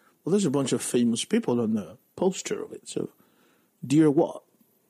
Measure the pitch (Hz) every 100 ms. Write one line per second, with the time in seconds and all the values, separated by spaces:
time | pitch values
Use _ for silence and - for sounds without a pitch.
0 | _ _ 147 202 180 139 135 123 - 123
1 | 120 113 - 233 233 120 110 110 92 -
2 | _ - 185 185 - - - - - -
3 | 50 _ _ _ _ _ _ _ 127 147
4 | 156 143 95 - _ _ _ _ _